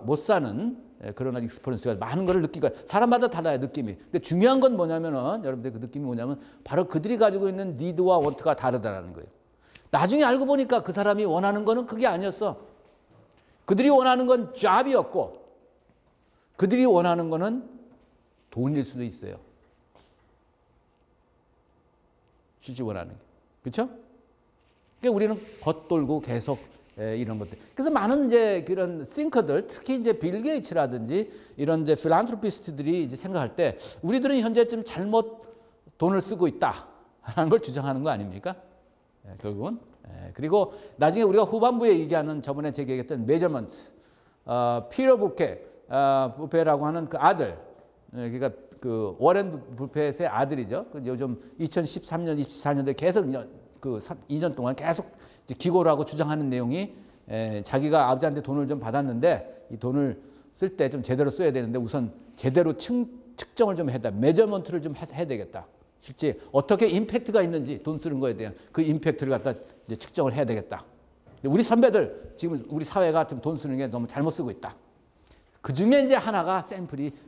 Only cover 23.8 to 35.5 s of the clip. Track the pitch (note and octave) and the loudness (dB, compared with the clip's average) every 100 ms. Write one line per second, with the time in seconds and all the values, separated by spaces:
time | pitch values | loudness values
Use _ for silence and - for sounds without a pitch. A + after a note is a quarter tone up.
23.8 | B3 - - _ _ _ _ _ _ _ | -6 -8 -20 _ _ _ _ _ _ _
24.8 | _ _ B3 G3+ G#3+ G#3+ - - D#3 D#3+ | _ _ 0 2 2 0 -8 -6 -4 -4
25.8 | - E3 C3+ D3+ B2+ A#2 C#3+ B2+ - - | -2 0 0 -2 -2 -4 -4 -6 -10 -20
26.8 | _ - A2 A2+ A2+ G#2+ F#2+ G#2 - - | _ -8 -6 -4 -4 -6 -8 -14 -12 -4
27.8 | D4+ G#3 G#3 C#4+ B3+ A#3 A3 F#3 C#3 F#3+ | 0 2 2 2 4 4 4 2 -2 -2
28.8 | F3+ E3 C3+ C#4+ D4+ B3+ D3+ D3 A3 - | -2 -4 -8 -4 0 0 2 0 -2 -8
29.8 | - C4 A#3 A3+ E3 G#3 C#4+ D4 - E3 | -4 0 0 0 -2 -2 -2 -2 -2 0
30.8 | C#3 B2 A2 F#3 G#3+ - - - C#3+ D#3+ | 0 -2 -4 -2 -4 -10 -18 -4 0 2
31.8 | D3+ D3 D#3+ E3 A#3 G#3+ G#3+ - - C#3+ | 2 2 4 4 2 -2 -4 -6 -8 -6
32.8 | D3 F3 C3 C3 F#3+ F3+ A#2+ - D3 - | -2 -2 -2 -6 -6 -4 -4 0 0 -2
33.8 | - - E3+ B3+ C4+ C4+ A3+ A3+ A#3 A#3 | -12 -8 -2 0 2 2 2 2 2 -2
34.8 | A#3 D#3+ G3+ A3+ A3 - - | -8 -6 0 0 0 -8 -20